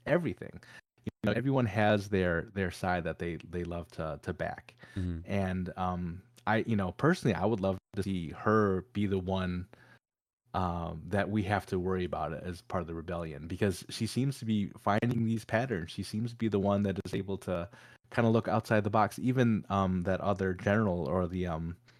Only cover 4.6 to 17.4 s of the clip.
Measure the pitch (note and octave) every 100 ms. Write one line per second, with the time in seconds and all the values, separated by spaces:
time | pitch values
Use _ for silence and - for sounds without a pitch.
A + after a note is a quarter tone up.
4.6 | - - - G2 F2+ E2 F2 G2 F#2 F#2
5.6 | F2 F#2+ F#2 F2+ F2 F2+ - - G#2 A2
6.6 | - G#2 F2+ - D3+ F#3 B2+ - G2+ A2
7.6 | F#2+ F#2 _ G2+ G2 F#2 D#2+ - A2 G#2+
8.6 | G2+ F#2 - G2+ G2+ F#2+ F2+ F#2+ F2+ F2+
9.6 | F2+ - - - _ _ _ _ _ F#2+
10.6 | F2+ F2 E2+ D#2+ E2 G2 F#2+ G#2+ F#2+ G2+
11.6 | - F#2 F2+ F#2 F2 D#2+ D#2 D#2+ F2+ F2
12.6 | - F#2+ E2 E2 F2 E2+ E2 C#2+ E2 F#2
13.6 | G2+ E2 - - A2 A#2+ C#3 - A2 G#2+
14.6 | F#2+ - G2+ G#2 A#2+ A#2 A2+ A2+ - A2+
15.6 | C3 F#2 E2 - F#2+ G#2+ A#2+ A#2 A2 G2+
16.6 | G2 G2+ G2+ F#2+ F#2 G2+ F#2+ F#2+